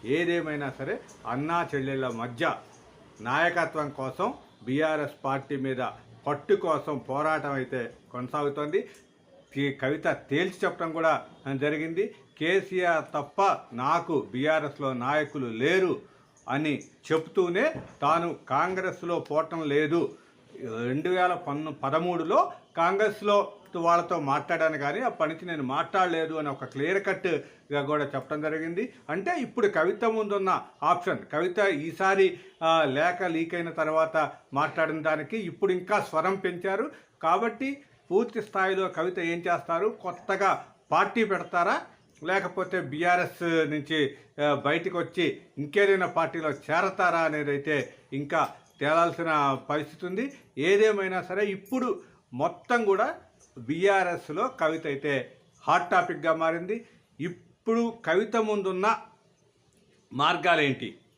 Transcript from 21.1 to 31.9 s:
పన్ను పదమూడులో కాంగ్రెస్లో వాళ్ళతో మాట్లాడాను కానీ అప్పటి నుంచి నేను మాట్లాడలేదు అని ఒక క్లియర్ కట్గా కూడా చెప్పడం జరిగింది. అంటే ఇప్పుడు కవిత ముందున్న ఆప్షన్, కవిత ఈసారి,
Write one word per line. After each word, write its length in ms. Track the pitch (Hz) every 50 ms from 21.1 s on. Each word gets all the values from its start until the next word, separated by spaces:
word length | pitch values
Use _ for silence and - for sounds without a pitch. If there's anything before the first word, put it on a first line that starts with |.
| 180 185 180 180 175
పన్ను 380 | 170 - 143 143 147 156 156
పదమూడులో 800 | 139 - - 135 143 160 175 180 175 165 160 165 220 311 - - - - - _ _
కాంగ్రెస్లో 760 | 165 165 175 196 196 214 208 208 - 202 202 202 202 196 202 - - - - -
వాళ్ళతో 440 | 175 165 170 170 170 170 175 180 165
మాట్లాడాను 580 | 147 139 139 151 143 - 175 156 160 160 156 139
కానీ 220 | 143 143 175 220
అప్పటి 320 | 262 233 - - 160 151
నుంచి 140 | 156 160 180
నేను 160 | 175 165 151
మాట్లాడలేదు 720 | 135 123 135 151 165 165 - 190 185 180 165 160 160 156 160
అని 140 | 156 151 143
ఒక 160 | 139 139 135
క్లియర్ 400 | 120 - 135 143 165 190 196 196
కట్గా 800 | 196 185 190 - 180 160 139 - - - - _ _ 143 143
కూడా 220 | 139 139 151 147 143
చెప్పడం 380 | 139 - 135 127 - 156 151
జరిగింది. 500 | 151 156 156 160 160 165 170 185 247 262 - - - -
అంటే 260 | 156 185 196 339 359 320
ఇప్పుడు 300 | 247 226 - 247 208 202
కవిత 360 | - 160 160 180 214 202 233
ముందున్న 580 | 226 220 220 214 202 202 202 190 190 175 139 - - - _
ఆప్షన్, 360 | 143 156 175 175 - 190 156 - - -
కవిత 260 | - 151 175 185 175 214
ఈసారి, 840 | 202 196 175 143 151 165